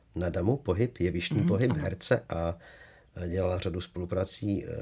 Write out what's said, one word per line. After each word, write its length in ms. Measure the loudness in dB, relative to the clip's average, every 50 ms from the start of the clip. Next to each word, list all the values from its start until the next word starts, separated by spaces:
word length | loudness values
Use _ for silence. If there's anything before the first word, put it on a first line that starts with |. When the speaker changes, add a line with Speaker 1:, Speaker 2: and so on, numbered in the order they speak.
| _ _ -4
Speaker 1:
na 140 | -2 -2 0
damu 280 | 0 2 2 2 2
pohyb, 440 | 2 0 0 2 2 2 0 0 0
jevištní 380 | 0 0 2 0 -2 0 2 2
Speaker 2:
Mhm, 100 | 4 4
Speaker 1:
pohyb, 220 | 4 4 4 2
Speaker 2:
ano. 100 | 2 0
Speaker 1:
herce 400 | -2 -2 -2 -2 0 2 2 0 0 -4
a, 260 | -4 -2 -2 -2 -4 -4 -12 -20 -20 -20 -20 -20 -20 -20 -20 _ _
eh, 120 | -8 -4 -2
dělala 300 | 0 0 2 0 0 0
řadu 220 | -2 -2 -4 -4
spoluprací, 840 | -6 -6 -8 -8 -6 -2 -2 -2 -2 -2 -4 -4 -2 -2 0 -2 -2
eh, 40 | -6 -8 -8